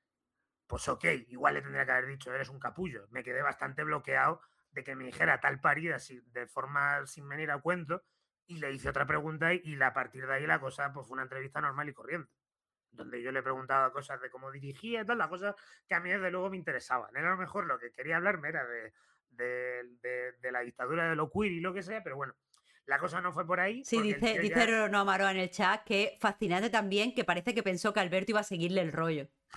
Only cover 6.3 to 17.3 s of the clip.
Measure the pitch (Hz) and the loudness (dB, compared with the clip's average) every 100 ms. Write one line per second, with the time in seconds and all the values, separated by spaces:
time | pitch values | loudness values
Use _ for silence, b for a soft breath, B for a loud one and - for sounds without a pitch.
6.3 | 120 120 - 135 143 143 143 139 - 139 | -10 -8 -6 -2 0 2 2 -2 -12 -10
7.3 | 143 156 147 160 180 147 180 _ _ _ | -6 -4 -2 0 0 0 -6 _ _ _
8.3 | _ - 170 143 135 135 143 139 151 151 | _ -16 -8 -6 -4 -2 0 2 2 0
9.3 | 156 165 180 156 143 131 135 127 131 131 | 2 4 2 0 4 4 4 -4 -6 -2
10.3 | 135 151 160 135 135 143 139 117 131 131 | -2 2 2 2 -4 -4 -4 -8 -6 -6
11.3 | 135 135 151 147 135 147 - 117 165 135 | -6 -8 -2 -2 -2 -6 -8 -8 -8 -8
12.3 | _ _ _ _ _ _ 120 123 120 123 | _ _ _ _ _ _ -16 -12 -8 -4
13.3 | 131 131 131 131 135 131 139 139 131 127 | -2 -2 -4 0 4 4 0 -8 -10 -12
14.3 | 131 135 139 139 135 220 233 208 240 160 | -14 -14 -12 -12 -10 -6 -4 -2 0 0
15.3 | 180 202 202 B B - 175 180 196 185 | -2 -6 -6 B B -4 -2 0 0 0
16.3 | 180 190 190 165 131 - 127 104 123 165 | 0 -2 -4 -4 -4 -2 -2 -2 -2 0